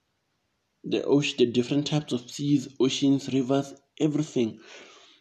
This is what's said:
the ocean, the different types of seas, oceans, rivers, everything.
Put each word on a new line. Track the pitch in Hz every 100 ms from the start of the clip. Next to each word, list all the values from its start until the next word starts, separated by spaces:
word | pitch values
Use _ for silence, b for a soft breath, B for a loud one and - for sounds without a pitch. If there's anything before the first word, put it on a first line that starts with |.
| _ _ _ _ _ _ _ _
the | - 113
ocean, | - 143 143 -
the | 123
different | 117 120 143 147
types | 151 147
of | 123 -
seas, | - 143 143 - -
oceans, | 131 - 139 139 135
rivers, | 127 123 139 139 - _ -
everything. | 151 151 151 - 113 104 B B B B B B